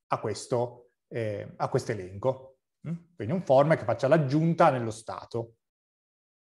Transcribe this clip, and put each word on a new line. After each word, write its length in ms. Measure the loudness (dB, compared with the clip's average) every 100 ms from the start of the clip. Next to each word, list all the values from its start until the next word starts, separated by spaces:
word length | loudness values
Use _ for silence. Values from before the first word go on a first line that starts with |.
| _
a 120 | -4
questo, 680 | -4 -8 -2 -2 -2 -6 _ _ _
eh, 440 | -6 -6 -6 -10 -6
a 120 | -2
questo 220 | -2 -2
elenco. 680 | -6 -8 -4 -4 -4 -10 _ _ _ -10
Mm? 60 | -10 -12
Quindi 200 | _ -4
un 80 | -4
form 340 | 4 6 6 2
che 80 |
faccia 240 | 0 -2 4
l'aggiunta 640 | 4 4 2 2 4 4
nello 200 | 4 -2
stato. 680 | -6 -10 -12 -8 -8 -8 _ _ _ _ _ _ _ _ _ _